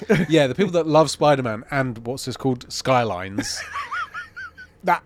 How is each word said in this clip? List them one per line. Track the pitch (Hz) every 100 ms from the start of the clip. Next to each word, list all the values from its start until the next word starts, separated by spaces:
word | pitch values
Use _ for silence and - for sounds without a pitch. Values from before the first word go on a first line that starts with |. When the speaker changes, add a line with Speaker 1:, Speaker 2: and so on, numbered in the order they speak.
| -
Speaker 1:
<laughs> | 170 151
Speaker 2:
Yeah, | 156 135
the |
people | 127 202
that | 170 156
love | 156 151
Spider-Man | - 156 135 123 110 -
and | 139 131 113 113
what's | 135 131
this | 113
called? | 135 123 -
Skylines. | - 131 127 110 87 95 101 - - -
Speaker 1:
<laughs> | 1077 1017 1077 1077 1077 1077 1077 1077 1077 1077 _
Speaker 2:
That, | 180 170